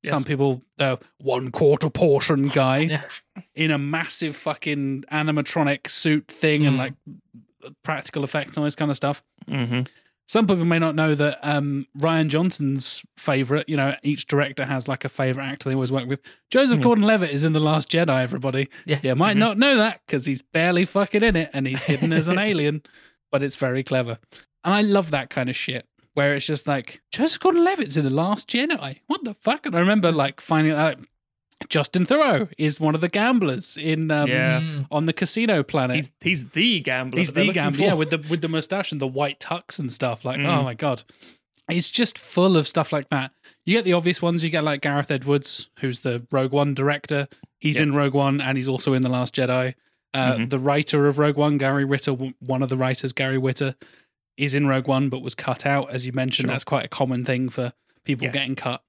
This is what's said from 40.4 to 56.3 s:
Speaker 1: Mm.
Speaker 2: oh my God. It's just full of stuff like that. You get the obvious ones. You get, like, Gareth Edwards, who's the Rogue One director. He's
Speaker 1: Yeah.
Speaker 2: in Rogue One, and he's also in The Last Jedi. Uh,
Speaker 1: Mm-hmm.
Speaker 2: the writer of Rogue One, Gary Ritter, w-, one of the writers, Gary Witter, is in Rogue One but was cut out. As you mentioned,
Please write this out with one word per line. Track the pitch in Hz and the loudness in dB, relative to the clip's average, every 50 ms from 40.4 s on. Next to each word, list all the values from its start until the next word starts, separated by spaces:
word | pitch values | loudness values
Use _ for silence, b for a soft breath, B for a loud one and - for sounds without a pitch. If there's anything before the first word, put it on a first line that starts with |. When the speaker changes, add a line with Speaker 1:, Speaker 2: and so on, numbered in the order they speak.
Speaker 1:
Mm. | 143 | 0
Speaker 2:
oh | 160 175 147 | 2 2 2
my | 139 131 120 | 0 -2 -4
God. | 110 160 143 127 117 - B B B B B B B B _ _ _ _ - | -2 -2 -2 -2 -2 -6 B B B B B B B B _ _ _ _ -2
It's | 170 175 170 - | -2 0 0 0
just | - - 240 - - - | 0 0 0 0 0 -8
full | - - - 175 180 190 185 160 | -12 -4 2 4 4 6 6 4
of | 143 - | 2 2
stuff | - 170 151 - | 0 -2 -2 0
like | - 147 131 _ | -2 -4 -2 _
that. | 151 139 131 135 b b b b b b _ | -2 -2 -2 -4 b b b b b b _
You | 170 196 | 0 0
get | 226 196 | 2 4
the | 185 175 | 2 2
obvious | 175 165 175 180 - | 2 2 0 -2 0
ones. | - 170 170 175 160 | 0 0 0 0 -2
You | 165 | -2
get, | 156 160 151 | -2 0 0
like, | 156 147 139 | 0 -2 -2
Gareth | - 147 143 143 139 - | -2 -2 0 0 0 0
Edwards, | 151 131 127 139 143 147 139 - - - - _ _ - | -2 -4 2 2 2 2 2 -2 -4 -4 -8 _ _ -6
who's | - 131 123 - | -6 -6 -6 -4
the | - 131 120 120 123 _ | -4 -4 -4 -4 -6 _
Rogue | 143 135 131 131 | 0 0 0 2
One | 131 143 143 143 139 | 2 2 2 2 0
director. | 131 139 147 147 143 - - 151 143 139 - B B B _ _ _ | 0 0 0 -2 -2 -4 -4 -4 -4 -4 -6 B B B _ _ _
He's | - 151 147 | -2 -2 2
Speaker 1:
Yeah. | - 156 | 2 2
Speaker 2:
in | 147 139 | 2 2
Rogue | 147 143 139 135 | 2 2 2 2
One, | 143 139 139 135 143 | 2 2 2 0 0
and | 135 131 135 131 | 0 -2 -2 -2
he's | 127 135 | -2 -2
also | 131 127 - - | -4 -2 0 0
in | 135 131 | 2 2
The | 127 123 | 2 0
Last | 127 127 123 120 - | 0 -2 -2 -2 -2
Jedi. | - 127 127 127 127 127 127 127 _ _ _ _ _ _ _ | -2 0 0 0 0 0 -2 -6 _ _ _ _ _ _ _
Uh, | - 135 131 127 127 | -4 0 0 0 0
Speaker 1:
Mm-hmm. | 110 117 120 | 0 -2 -2
Speaker 2:
the | 139 131 | -2 0
writer | 127 143 143 147 147 - - 147 143 | 0 2 2 2 0 2 2 4 4
of | 147 135 139 | 4 4 4
Rogue | 151 151 143 147 | 2 2 4 2
One, | 147 151 147 | 2 2 2
Gary | 143 135 135 139 143 139 | 2 0 0 0 0 0
Ritter, | 135 139 135 - - | 0 0 -2 0 -2
w-, | 135 123 135 131 123 _ | -2 -4 -6 -10 -10 _
one | - 127 131 127 | -6 -4 -2 -2
of | 135 127 | 0 -2
the | 131 | 0
writers, | 131 127 131 131 - - 131 127 | -2 0 -2 -2 -4 -4 -6 -4
Gary | - 135 131 131 131 | -4 -2 -2 0 0
Witter, | 131 131 127 - 143 135 135 B B B B B B B B _ _ _ _ | 0 -2 -2 -2 -4 -4 -4 B B B B B B B B _ _ _ _
is | - 175 147 127 | -4 -2 0 0
in | 143 143 | 2 2
Rogue | 139 135 131 123 135 | 2 2 0 2 0
One | 135 131 143 139 | 0 2 0 0
but | 123 131 | -4 -6
was | 127 131 - | -8 -10 -10
cut | - - - 127 - - | -6 -4 -4 -4 -2 0
out. | 139 139 139 135 139 | 0 0 0 0 -2
As | 147 131 123 | -6 -8 -6
you | 127 | -4
mentioned, | 120 131 131 135 | -4 -2 -2 -2